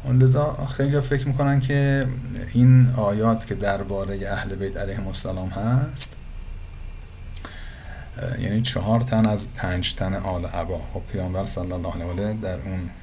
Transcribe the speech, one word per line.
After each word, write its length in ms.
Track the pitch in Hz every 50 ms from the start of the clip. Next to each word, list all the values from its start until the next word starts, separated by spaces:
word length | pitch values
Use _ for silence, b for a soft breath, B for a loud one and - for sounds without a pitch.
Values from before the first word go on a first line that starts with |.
| -
لذا 600 | 131 123 127 127 131 131 143 143 151 - - 143
خیلی‌ها 340 | 143 - - 139 139 143 147
فکر 280 | 139 - 147 135 131 143
می‌کنن 320 | 131 139 143 139 139 139
که 480 | 131 131 143 143 139 139 139 139 131 131 127 127 - - - - - 90 -
این 360 | 120 123 127 127 127 127 123
آیات 560 | 127 110 107 101 101 107 110 113 113 110 -
که 80 | - 101
درباره 800 | 92 101 101 98 98 101 95 101 98 98 95 98 95 98 98
اهل 240 | 101 92 - 95 95
بیت 200 | 92 98 95 -
علیهم 300 | - 101 101 95 - 98
السلام 420 | - - - - 92 92 92 92 95
هست، 680 | 95 95 104 113 123 127 131 - - - - - - - - - - - - - - - - - - - - - - - - - - - - - B B B B B B B B B B B B B B B B -
اه، 260 | - 135 123 127 123
یعنی 200 | 131 98 101 113
چهار 380 | 123 - - - 95 104 113 117
تن 260 | 120 - 113 110 107
از 280 | 107 107 104 - - -
پنج 400 | - - 92 90 92 92 - -
تن 200 | - 98 95 95
آل 320 | 95 95 98 90 90 90
عبا. 340 | 87 - 87 82 85 92 82 - - -
خب 80 | 87 - -
پیامبر 340 | - 95 92 90 90 95 98
صلی 260 | 92 - 92 87 90
الله 200 | 90 87 85 85
علیه 120 | 85 87 85
و 40 | 90
آله 260 | 87 92 101 107 107
در 260 | 107 107 92 90 90
اون 300 | - 95 92 92 90 92 - -